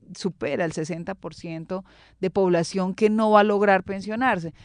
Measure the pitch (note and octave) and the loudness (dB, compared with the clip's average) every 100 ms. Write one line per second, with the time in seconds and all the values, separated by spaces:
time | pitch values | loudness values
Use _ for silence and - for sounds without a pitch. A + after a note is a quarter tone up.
0 | - F3+ F#3+ - B2 D#3+ E3+ D#3+ D#3 E3 | -20 -8 -8 -6 -4 -2 -4 -4 -6 -6
1 | E3+ F#3+ E3+ D#3 F3 D#3+ D#3+ F#3 F#3 _ | -8 -12 -12 -14 -12 -12 -8 -10 -10 _
2 | _ _ F#3 G3+ F#3 F3 E3 F#3+ F#3 F3+ | _ _ -2 2 4 2 0 -2 -4 0
3 | G#3+ G#3+ A3 G#3+ G#3 G3+ G3+ F#3+ F#3 G3 | 0 2 4 6 6 4 4 2 0 -8
4 | F#3+ A3 C4 G3 E3 - | -8 -2 0 0 -4 -12